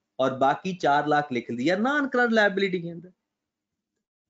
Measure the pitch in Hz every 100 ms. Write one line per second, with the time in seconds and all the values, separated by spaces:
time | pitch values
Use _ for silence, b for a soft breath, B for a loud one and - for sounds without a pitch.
0 | _ - 131 123 135 156 190 180 151 143
1 | 147 147 143 120 120 120 143 196 247 294
2 | 269 247 240 220 208 190 196 180 170 170
3 | 180 _ _ _ _ _ _ _ _ _
4 | _ _